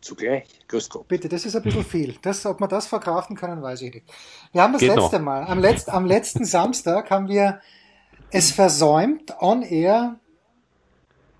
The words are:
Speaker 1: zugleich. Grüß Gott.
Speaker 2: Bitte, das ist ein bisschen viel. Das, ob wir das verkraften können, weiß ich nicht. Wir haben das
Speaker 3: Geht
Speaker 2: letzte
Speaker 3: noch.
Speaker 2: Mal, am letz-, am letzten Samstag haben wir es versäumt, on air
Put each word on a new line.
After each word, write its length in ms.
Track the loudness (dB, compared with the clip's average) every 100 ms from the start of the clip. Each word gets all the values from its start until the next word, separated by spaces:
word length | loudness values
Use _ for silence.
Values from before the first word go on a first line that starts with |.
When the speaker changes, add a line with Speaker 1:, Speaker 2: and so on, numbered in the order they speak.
Speaker 1:
zugleich. 440 | -20 -8 -4 -4 -6 _ -8
Grüß 220 | -8 -8
Gott. 180 | -14 -6
Speaker 2:
Bitte, 200 | -6 -4
das 180 | -8 -6
ist 100 | -4
ein 60 |
bisschen 220 | -2 -4
viel. 320 | -4 -4 -6 -6
Das, 220 | -6 -6
ob 160 | -6 -4
wir 80 | -4
das 180 | -4 -4
verkraften 480 | -6 -4 -4 -6
können, 280 | -10 -10 -10
weiß 200 | -10 -12
ich 120 | -14
nicht. 120 | -16 -20 -20 -20 -20 -4
Wir 100 | 4
haben 100 | 4
das 80 | 6
Speaker 3:
Geht 140 | 4
Speaker 2:
letzte 220 | 4 4 0
Speaker 3:
noch. 80 |
Speaker 2:
Mal, 200 | -2 -4
am 140 | -4 2
letz-, 280 | 4 2 0
am 180 | -2 2
letzten 380 | 0 0 -4
Samstag 680 | 0 0 0 -2 -2 -2 0
haben 180 | -2 0
wir 320 | 2 2 0 _ _ _ _ _ _ -4
es 200 | 0 0
versäumt, 840 | 4 4 4 4 4 2 -2 -6 -2
on 220 | 0 0
air 540 | 0 0 2 2 0 -6 _ _ _ _ _ _ _ _ _ _ _